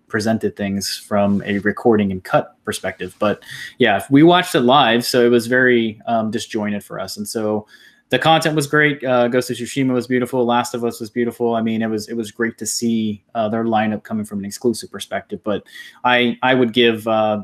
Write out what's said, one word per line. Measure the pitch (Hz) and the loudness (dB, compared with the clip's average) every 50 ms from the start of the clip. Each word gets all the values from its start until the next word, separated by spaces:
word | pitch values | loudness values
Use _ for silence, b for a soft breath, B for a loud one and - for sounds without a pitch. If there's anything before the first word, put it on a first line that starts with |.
| _ _ | _ _
presented | - 113 104 113 113 110 - 104 - | -4 -2 0 0 -2 -2 -2 -4 -4
things | - 104 98 98 101 98 - - - | -4 -4 -4 -4 -4 -4 -6 -8 -10
from | - - 107 104 101 101 101 98 - | -8 -4 -2 0 0 2 0 0 -2
a | - 101 101 | -2 -4 -2
recording | 95 104 101 - - 123 113 104 104 98 | -2 -2 -4 2 2 4 4 4 2 0
and | 95 92 - | -2 -6 -4
cut | - - 151 - - - _ _ | -2 0 0 0 -2 -10 _ _
perspective. | - 101 - - 92 - - 90 90 - _ | -8 -8 -6 -8 -8 -8 -8 -12 -12 -6 _
But | 107 104 98 - B B B B B B B - | -2 0 0 -2 B B B B B B B 2
yeah, | 123 113 101 98 - - | 2 2 4 0 0 2
we | 135 139 156 | 6 6 8
watched | 170 175 180 175 - - | 8 6 4 2 0 0
it | 160 | 2
live, | 123 120 127 147 139 113 113 120 120 | 4 4 6 6 6 4 2 2 0
so | - - 127 117 | 0 2 2 4
it | 120 | 4
was | 120 120 117 117 | 4 2 2 2
very, | 127 127 131 127 123 120 113 110 104 107 - | 2 2 4 4 4 4 2 0 -4 -8 -6
um, | - 117 113 110 110 | -4 -2 -2 -2 -2
disjointed | 104 113 104 - - 110 104 104 104 101 - | -4 -6 -8 -6 -6 -6 -4 -4 -6 -8 -10
for | - - - | -10 -12 -10
us. | - - - 104 | -10 -10 -10 -10
And | 104 101 | -12 -8
so | - 117 110 107 107 107 107 b b b b b b b b _ | -6 -4 -2 -2 -2 -2 -4 b b b b b b b b _
the | - 127 | -2 0
content | - 156 160 160 147 165 151 | 2 4 2 4 2 0 -2
was | 156 143 139 | -2 -2 0
great. | - 151 151 147 143 143 - | 2 2 2 2 0 -2 -2
Uh, | 131 127 123 120 120 | 0 2 2 2 2
Ghost | 123 127 123 - | 2 0 -2 -2
of | 123 117 | -6 -8
Tsushima | 120 110 - 143 135 131 | -8 -6 -4 -2 0 0
was | 127 123 113 | 0 -2 -2
beautiful. | - 127 127 123 120 - 131 123 | 0 -2 -2 -2 -2 -2 -2 0
Last | 117 120 120 120 - - | 2 2 0 0 -2 -4
of | 120 117 | -4 -4
Us | 117 110 - | -4 -6 -6
was | 117 104 | -10 -8
beautiful. | - 120 120 117 113 - 120 117 117 | -4 -4 -4 -4 -2 -2 -2 -2 0
I | 113 113 | 0 -2
mean, | 113 113 110 | -2 -2 -2
it | 113 110 | -2 -2
was, | 110 107 104 - | -4 -4 -6 -6
it | 120 | -8
was | 117 113 104 | -8 -8 -8
great | - - 117 117 117 - | -6 -4 -4 -4 -4 -6
to | 113 104 | -8 -8
see, | - - 123 117 113 113 110 107 104 101 - _ - | -6 -4 -2 -2 0 0 -2 -4 -6 -8 -12 _ -6
uh, | 117 110 107 | -4 -2 -2
their | 110 113 113 | -2 -2 -2
lineup | 113 113 107 110 107 107 104 - | 0 0 0 0 0 -2 -6 -6
coming | - 113 110 104 | -8 -8 -8 -6
from | - 107 101 | -6 -8 -8
an | 98 | -8
exclusive | 101 101 - - 123 113 - - - | -10 -10 -4 -2 -2 -2 -2 -8 -12
perspective. | - 98 - - - 101 - _ - 98 - | -14 -14 -12 -10 -10 -10 -8 _ -12 -10 -6
But | 110 104 95 - B B B B B B B B | -6 -6 -6 -6 B B B B B B B B
I, | 123 123 123 123 120 113 - - | 2 4 4 4 2 0 0 0
I | 127 131 | 2 4
would | 131 127 117 107 | 4 2 2 4
give, | 123 120 117 113 110 107 117 | 4 4 4 4 2 0 0
uh, | 113 110 107 107 107 104 | 0 2 2 2 0 -2